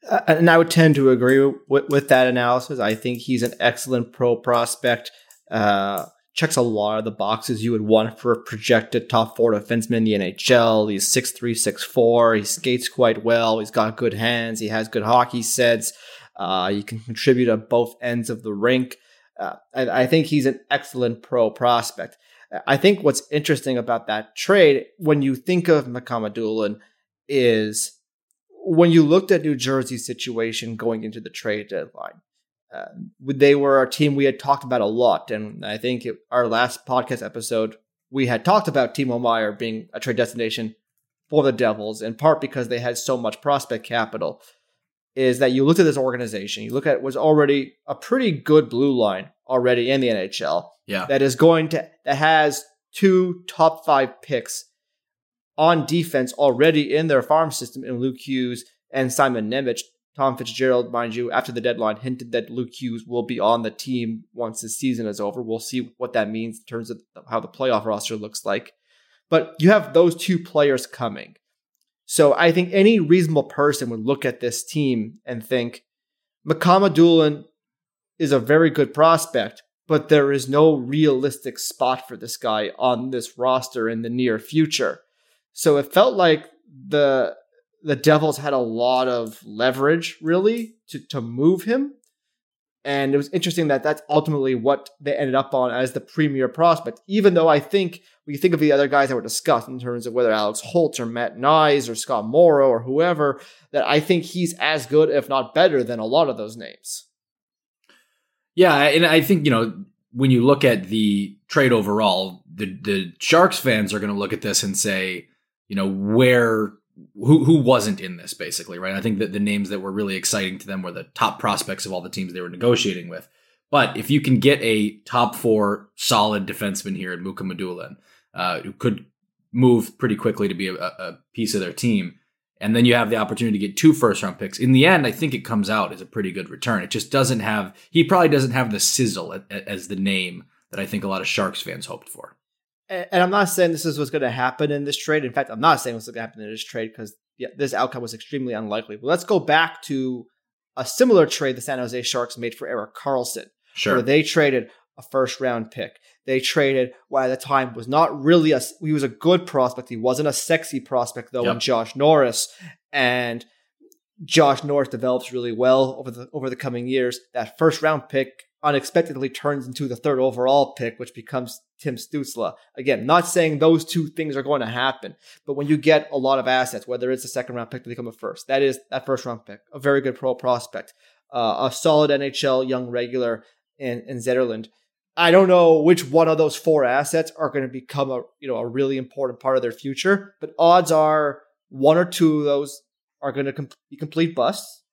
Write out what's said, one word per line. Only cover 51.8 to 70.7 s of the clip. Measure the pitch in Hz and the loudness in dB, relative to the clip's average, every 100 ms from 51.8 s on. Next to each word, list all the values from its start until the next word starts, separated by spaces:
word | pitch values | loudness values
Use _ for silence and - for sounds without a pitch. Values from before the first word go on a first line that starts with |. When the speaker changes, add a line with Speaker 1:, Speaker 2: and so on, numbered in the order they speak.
| - _ | -8 _
Speaker 1:
that | - 139 | -4 0
has | 156 160 151 143 - _ _ | 2 4 2 -2 -14 _ _
two | - 196 185 185 180 - | 0 4 4 2 -4 -12
top | - 160 160 - | 2 2 2 0
five | 143 127 - | 0 0 -6
picks | - 127 - - - _ _ _ _ _ _ _ _ - | -6 -6 -6 -14 -14 _ _ _ _ _ _ _ _ 0
on | 156 170 | 2 2
defense | 139 165 165 139 127 | 0 -2 -2 -2 -4
already | - 143 120 156 151 147 143 | 2 2 4 4 4 0 0
in | 160 | 2
their | 139 | 0
farm | 123 156 160 | 2 2 2
system | - 123 135 | -4 -12 -14
in | 131 123 | -10 -4
Luke | 131 127 | -4 -6
Hughes | - 131 127 120 - _ _ | -6 -4 -4 -6 -14 _ _
and | 135 131 | -4 -4
Simon | 127 139 120 107 | 2 0 0 -4
Nemec. | 127 135 120 - _ _ - | -4 -4 -6 -10 _ _ -4
Tom | 135 127 | -2 -2
Fitzgerald, | 123 - 131 123 123 | -10 -2 0 2 0
mind | 120 117 | -4 -6
you, | 110 120 | -6 -4
after | 104 - | -4 -4
the | 120 | -4
deadline, | 120 117 110 107 | -4 -2 -4 -4
hinted | 127 123 120 | -8 -10 -6
that | 117 117 | -6 -6
Luke | 120 123 | -10 -10
Hughes | - 127 117 113 | -10 -10 -10 -8
will | 120 | -6
be | 107 117 | -6 -2
on | 104 117 | 0 0
the | 110 | -2
team | - 135 127 117 113 - | -10 -8 -6 -6 -8 -14
once | 110 113 110 | -10 -10 -8
the | 113 | -12
season | - 135 117 110 | -6 -4 -4 -6
is | 101 | -4
over. | 104 127 | -6 -6
We'll | 113 113 | -8 -8
see | - 127 120 _ | -6 -8 -8 _
what | 123 | -4
that | 120 104 | -2 -2
means | 110 117 110 | -6 -8 -12
in | |
terms | - 117 113 | -12 -12 -10
of | 120 _ - _ | -14 _ -20 _
how | 113 | -6
the | 113 | -6
playoff | - 131 110 | -6 -2 -2
roster | 110 104 - 110 | -2 -6 -6 -10
looks | 107 - | -10 -10
like. | - 101 - _ _ _ _ _ _ | -6 -6 -6 _ _ _ _ _ _
But | 160 - - | -2 -2 2
you | 160 | 4
have | 208 208 | 4 4
those | 165 175 170 | 4 4 2
two | - 175 | -4 -4
players | 175 156 143 | -2 0 2